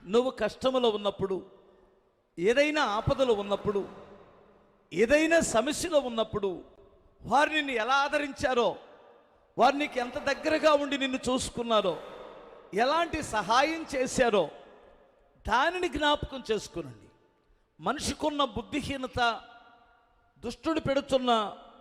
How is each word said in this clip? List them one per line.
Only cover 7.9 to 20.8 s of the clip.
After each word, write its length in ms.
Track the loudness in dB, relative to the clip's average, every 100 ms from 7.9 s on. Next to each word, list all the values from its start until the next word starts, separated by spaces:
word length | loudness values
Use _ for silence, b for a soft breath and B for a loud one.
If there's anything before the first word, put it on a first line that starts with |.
| 2
ఆదరించారో, 760 | 2 0 -4 -2 0 2 2 0 -12 -20 -20 -20 _ _ _ 2
వారు 180 | 4 4
నీకు 240 | -2 -4
ఎంత 180 | -6 -6
దగ్గరగా 540 | -4 -2 0 2 4
ఉండి 240 | 4 2 -2
నిన్ను 220 | -2 -4 -2
చూసుకున్నారో, 640 | -2 -2 -6 0 2 2 -4 -10 -16 -18 -20 -20 -20 -10
ఎలాంటి 460 | -2 2 2 0 -4
సహాయం 600 | -4 -4 2 2 2 0 -6 -4
చేశారో 480 | -2 2 4 4 0 -4 -20 -20 -20 -20 _ _ _ _ -2
దానిని 440 | 2 2 0 -4
జ్ఞాపకం 540 | 0 0 0 -2 -10 -4
చేసుకునండి. 580 | -4 -4 -12 -12 -14 -20 _ _ _ _ _ _ _
మనిషికున్న 640 | -4 -4 -4 -2 -4 0
బుద్ధిహీనత, 760 | -2 -2 -6 -6 -6 -6 -6 0 0 0 -10 -20 -20 -20 _ _ _ _ _ _
దుష్టుడు 360 | -12 -8 -4
పెడుతున్న 800 | -2